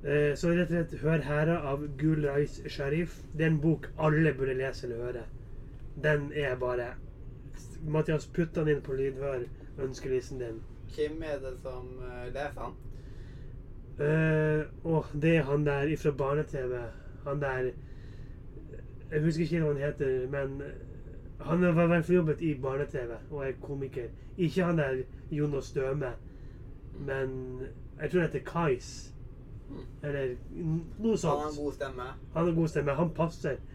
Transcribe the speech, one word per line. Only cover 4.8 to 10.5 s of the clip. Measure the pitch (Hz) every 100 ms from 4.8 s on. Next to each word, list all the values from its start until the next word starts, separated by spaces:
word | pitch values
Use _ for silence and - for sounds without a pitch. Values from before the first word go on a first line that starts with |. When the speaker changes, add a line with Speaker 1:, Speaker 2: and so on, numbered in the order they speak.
| 123
Speaker 1:
eller | 117 123
høre. | 123 113 - - - - - - -
Den | 151 147 143 151
er | 143 127
bare, | 123 123 123 127 - - - - - - - -
Mathias, | 160 151 151 151 -
putt | - 165 -
den | 151
inn | 143
på | 127
lydhør, | 135 135 131 139 131 120 - - -
ønskelisten | 135 127 135 131 - 127
din. | 120